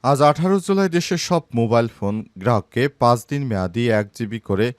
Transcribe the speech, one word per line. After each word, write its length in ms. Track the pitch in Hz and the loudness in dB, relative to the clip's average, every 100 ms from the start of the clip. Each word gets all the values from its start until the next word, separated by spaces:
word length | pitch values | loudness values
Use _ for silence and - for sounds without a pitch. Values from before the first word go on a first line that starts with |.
আজ 160 | 131 139 | 0 4
আঠারো 360 | 147 147 180 196 | 4 4 0 0
জুলাই 300 | 180 196 196 | 0 0 2
দেশের 320 | 170 - 175 - | 0 -2 -4 -2
সব 140 | 170 - | -4 -2
মোবাইল 340 | 117 117 117 117 | -2 2 2 0
ফোন 280 | - 101 107 107 92 | -4 -6 -6 -8 -6
গ্রাহককে 460 | 95 113 - 120 139 _ | 0 0 -2 -2 -2 _
পাঁচ 200 | 120 120 - | 2 2 -2
দিন 140 | 143 135 | -6 -4
মেয়াদি 360 | 101 92 95 120 | -4 -4 -2 0
এক 160 | 107 101 | 0 -2
জিবি 260 | - 110 113 | -8 -8 -8
করে 280 | - 98 117 | -4 -2 -2